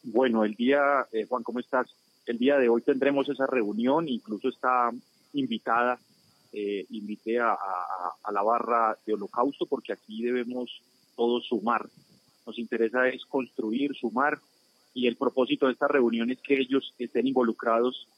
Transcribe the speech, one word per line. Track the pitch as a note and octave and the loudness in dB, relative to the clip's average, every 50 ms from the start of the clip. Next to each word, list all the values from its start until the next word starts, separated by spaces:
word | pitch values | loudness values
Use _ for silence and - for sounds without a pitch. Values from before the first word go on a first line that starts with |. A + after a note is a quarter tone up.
| _ | _
Bueno, | B2 G#2 A2+ C3 B2+ A2+ A2+ G#2+ | 0 2 2 4 4 4 2 2
el | G#2+ G#2+ | 0 0
día, | G#2 A#2+ B2+ C#3 C#3+ C#3+ C#3 C#3+ C3+ A#2+ - | 0 0 2 4 4 4 4 4 2 0 -2
eh, | - A2 G#2 - | -4 -6 -4 -2
Juan, | B2 B2 | -4 -4
¿cómo | A#2 - A#2 B2 | -4 -4 -6 -8
estás? | A#2+ _ - B2+ B2 - _ _ _ _ _ _ _ - | -6 _ -2 -2 -2 -2 _ _ _ _ _ _ _ -6
El | A#2+ A2+ | -2 0
día | A#2+ C3+ C#3+ C#3 | 2 4 4 4
de | B2+ A#2+ | 6 4
hoy | A#2 A#2+ - | 4 4 4
tendremos | - C#3+ C3 C3+ C#3 C#3+ C#3 C3 C#3+ | 2 2 2 2 2 2 2 0 -2
esa | C#3 C3 C3+ B2+ | -2 -2 -2 0
reunión, | C3 B2 A2 G2+ G#2 G#2+ A#2 B2+ C#3 D#3+ E3+ D3+ | 0 0 0 0 -2 0 2 2 2 2 2 -2
incluso | B2+ A2 - - G#2+ G2 - B2+ | -4 -6 -6 -8 -10 -4 -4 -4
está | A#2+ _ - B2+ B2+ B2+ A#2+ A#2+ A#2 B2+ - _ _ _ _ _ - | -4 _ -2 0 2 2 2 0 -2 -4 -14 _ _ _ _ _ -6
invitada, | C#3+ C3+ B2 A2+ A2 _ - A2+ A#2 A#2+ B2 B2+ A#2+ _ _ _ _ _ _ _ _ _ _ - | -4 -4 -2 -4 -6 _ 0 2 2 2 2 0 -2 _ _ _ _ _ _ _ _ _ _ -8
eh, | G#2+ G#2 G2+ G2+ G2 E2+ _ | -6 -4 -4 -4 -4 -6 _
invité | - A2 G#2 G2+ G#2+ G2+ _ A2 A2+ A#2+ | -10 -10 -8 -8 -10 -8 _ -2 0 0
a, | A#2+ A2+ G#2 | 2 0 0
a, | - G2+ F#2+ F#2+ F2+ F2+ - F#2+ F#2 F2+ F2 - _ _ | -2 -4 -6 -6 -6 -6 -6 -8 -6 -6 -8 -8 _ _
a | G#2+ | -6
la | G2+ G#2 G2+ | -4 -2 2
barra | G#2+ A#2 A#2 A2+ A2+ A#2+ A#2 A2+ A2 G#2+ - _ | 2 2 0 2 0 2 2 2 2 0 -4 _
de | - - | -4 -4
Holocausto, | G#2+ G2+ F#2+ - A#2+ B2 C#3+ C#3+ - F3+ | -4 -4 -6 -2 0 0 0 0 -4 -4
porque | E3+ C#3+ C3 - - G#2 | -4 -4 -6 -4 -6 -8
aquí | - _ - G#2+ A2 | -8 _ -14 -10 -6
debemos | A#2 A#2+ B2 B2 A#2+ A#2 B2 B2 B2 B2 - - _ _ _ _ _ _ _ | -4 -2 -2 -2 -4 -4 -6 -8 -8 -8 -12 -18 _ _ _ _ _ _ _
todos | - A#2 A#2+ A#2+ A#2+ - - | 0 2 2 2 0 0 -2
sumar. | B2+ A2 F#2+ G#2+ - A2 - - _ - _ _ _ _ _ _ _ _ _ | -2 -2 0 0 0 0 -2 -6 _ -20 _ _ _ _ _ _ _ _ _
Nos | - A2+ A#2+ | -14 -10 -10
interesa | A#2 A2 - A2+ A#2 A2+ A2 B2+ B2+ B2+ | -8 -4 0 0 0 2 2 2 2 2
es | B2+ B2+ - | 0 -2 -12
construir, | _ - C#3 B2+ A#2+ _ - A2+ G#2+ A2 C3 C#3 C#3+ C#3 | _ -4 -4 -4 -4 _ -6 -4 -2 0 0 -2 -2 -4
sumar, | - - A2+ G#2 B2 C3+ D3 D3+ D3 _ _ _ _ _ _ _ _ _ _ _ | -4 -6 -4 -2 0 0 0 0 -4 _ _ _ _ _ _ _ _ _ _ _
y | C3 A#2+ B2 | -2 -2 -2
el | A2+ | 0
propósito | _ C3+ B2+ - C3 C3 A#2 C#3+ C#3+ - | _ -2 -2 2 2 0 0 2 0 2
de | C3 B2 | 0 0
esta | - D3 C#3+ | 0 0 2
reunión | D3 C#3+ B2 A#2 A2+ A#2 A#2 A#2+ | 2 4 2 2 2 0 0 -2
es | B2+ - | -4 -6
que | _ - C#3+ C3+ | _ 0 0 0
ellos | C3+ B2 C3+ C#3 - - _ _ | 2 0 0 -2 -2 -2 _ _
estén | B2 A2+ _ B2 A#2 | -10 -4 _ -2 0
involucrados | C3+ C3+ B2+ B2 A2+ A2 _ - A#2+ A2+ A#2 A#2+ B2+ B2+ - - _ _ | 2 2 2 2 0 0 _ 0 0 2 2 2 0 -2 -6 -18 _ _